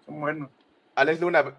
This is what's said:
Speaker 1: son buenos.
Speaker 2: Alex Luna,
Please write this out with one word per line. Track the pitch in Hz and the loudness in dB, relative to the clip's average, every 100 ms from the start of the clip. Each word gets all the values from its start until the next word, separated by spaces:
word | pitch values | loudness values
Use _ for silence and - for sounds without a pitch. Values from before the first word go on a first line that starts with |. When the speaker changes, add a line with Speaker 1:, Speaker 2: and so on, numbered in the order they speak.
| - | -16
Speaker 1:
son | 151 | -8
buenos. | 147 156 139 _ _ _ _ | -6 -6 -8 _ _ _ _
Speaker 2:
Alex | - 143 160 | 0 0 2
Luna, | 175 165 135 | 2 2 2